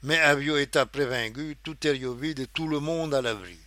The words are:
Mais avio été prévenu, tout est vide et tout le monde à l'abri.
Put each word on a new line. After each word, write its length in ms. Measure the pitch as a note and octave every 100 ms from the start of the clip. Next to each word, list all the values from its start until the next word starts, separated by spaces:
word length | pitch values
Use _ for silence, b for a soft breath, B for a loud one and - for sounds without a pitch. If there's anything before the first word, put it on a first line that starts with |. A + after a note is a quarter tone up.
Mais 160 | C3+ D#3+
avio 380 | D3+ C#3+ C#3+ D3
été 280 | C#3 D3+ B2+
prévenu, 680 | C3+ C#3 B2+ A2+ A#2 D3+ D3
tout 240 | - D3+ D3+
est 80 |
vide 460 | C#3 B2+ A#2+ D3+ D3+
et 60 | C3
tout 220 | - D#3+
le 100 | D3+
monde 360 | D3 E3 D#3+
à 80 | C#3+
l'abri. 360 | B2 G#2+ F2+ E2+